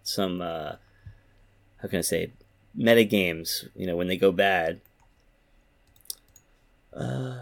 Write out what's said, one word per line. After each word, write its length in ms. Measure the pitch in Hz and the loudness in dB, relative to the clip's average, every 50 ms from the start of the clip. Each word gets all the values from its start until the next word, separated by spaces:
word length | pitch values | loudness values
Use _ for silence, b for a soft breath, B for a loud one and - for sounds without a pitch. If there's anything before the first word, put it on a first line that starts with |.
| - | -10
some, 380 | - - 104 98 92 87 87 | -6 -4 -2 -2 -2 -4 -4
uh, 320 | 85 82 82 80 76 78 - b b b b b b b b b b b b b b _ _ _ _ _ _ - | -6 -6 -6 -8 -8 -10 -12 b b b b b b b b b b b b b b _ _ _ _ _ _ -14
how 60 | - | -8
can 100 | 98 101 90 | -6 -4 -4
I 40 | 82 | -2
say, 280 | - - 85 85 - - - _ _ _ _ _ _ - | -2 -2 -2 -2 -6 -10 -16 _ _ _ _ _ _ -6
metagames, 920 | - 120 113 117 117 110 104 107 101 92 87 82 82 82 - - - - - - | 2 4 6 8 8 6 6 4 2 2 2 -2 -4 -6 -6 -8 -8 -8 -12 -10
you 120 | - 95 | -8 -6
know, 80 | 92 85 | -4 -2
when 100 | 87 90 | -2 0
they 100 | 90 92 | -2 0
go 140 | 90 98 98 | 2 2 4
bad. 480 | 87 92 98 98 92 87 82 80 - - - _ _ _ _ _ _ _ _ _ _ _ _ _ _ _ _ _ _ _ _ _ _ _ _ - - - _ _ _ _ _ _ _ _ _ _ _ _ _ _ - | 4 4 4 4 2 2 0 -2 -4 -8 -12 _ _ _ _ _ _ _ _ _ _ _ _ _ _ _ _ _ _ _ _ _ _ _ _ -16 -16 -16 _ _ _ _ _ _ _ _ _ _ _ _ _ _ -12
Uh, 460 | - 117 123 131 131 131 131 127 123 | -10 -8 -6 -6 -6 -8 -8 -10 -6